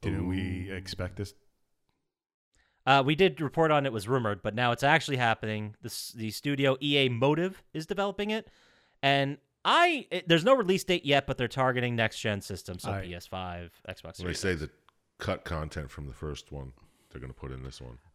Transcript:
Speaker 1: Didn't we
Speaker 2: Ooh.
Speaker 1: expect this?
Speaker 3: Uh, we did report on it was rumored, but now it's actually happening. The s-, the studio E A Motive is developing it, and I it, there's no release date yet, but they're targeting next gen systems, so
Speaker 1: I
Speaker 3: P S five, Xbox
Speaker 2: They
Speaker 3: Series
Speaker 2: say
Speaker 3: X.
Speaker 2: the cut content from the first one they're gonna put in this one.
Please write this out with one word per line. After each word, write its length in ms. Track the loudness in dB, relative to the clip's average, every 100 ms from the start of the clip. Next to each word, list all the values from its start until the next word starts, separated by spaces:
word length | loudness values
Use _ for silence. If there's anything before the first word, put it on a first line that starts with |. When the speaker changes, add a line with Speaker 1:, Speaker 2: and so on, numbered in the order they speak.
Speaker 1:
Didn't 260 | -4 -2 -2
we 420 | -2 -4 -6 -8
Speaker 2:
Ooh. 60 | -10
Speaker 1:
expect 400 | -10 -8 -8 -8
this? 160 | -10 -12 _ _ _ _ _ _ _ _ _ _ _ _ _ _ 4
Speaker 3:
Uh, 160 | 4
we 120 | 6 4
did 260 | 4 2
report 300 | -2 2 4
on 160 | 4 2
it 40 |
was 140 | -2 0
rumored, 360 | 0 0 -2
but 100 | -4
now 180 | 0 0
it's 120 | 2
actually 340 | 4 4 2 0
happening. 580 | 2 0 -2 -4 -6 -10
The 60 | -12
s-, 260 | -12 -12 -8
the 140 | -8
studio 480 | -6 -2 2 4 2
E 140 | 2 4
A 120 | 2
Motive 540 | 4 2 4 0 -6 _
is 140 | -10 -6
developing 420 | -2 -2 -2 -4
it, 180 | -4 -6 _ _ _ _ _
and 360 | 2 2 2 -4 _ _ 2
I 380 | 4 4 2 -4
it, 160 | -4 4
there's 140 | 4 6
no 80 | 4
release 280 | 4 0
date 200 | 2 -2
yet, 220 | 2 2 2
but 140 | -2
they're 80 | -2
targeting 480 | 0 0 2 0 2
next 240 | 0 0
gen 220 | -4 -4
systems, 420 | -4 -10 -10 -10
so 80 | -6
Speaker 1:
I 100 | -6
Speaker 3:
P 140 | -6 -10
S 100 | -10
five, 460 | -10 -8 -10 -12 -16 -16
Xbox 280 | -14 -14 -10
Speaker 2:
They 60 |
Speaker 3:
Series 160 | -6 -2
Speaker 2:
say 120 | 0
Speaker 3:
X. 80 | -2
Speaker 2:
the 80 | -4 -12 _ _ _ -10
cut 260 | -6 -4
content 460 | -4 -6 -6 -8 -12
from 160 | -12 -14
the 60 |
first 380 | -10 -10 -10 -12
one 220 | -14 -14 -16 _ _ _
they're 100 | -16
gonna 120 | -16
put 180 | -14 -14
in 120 | -12
this 180 | -14 -14
one. 160 | -16 -18 _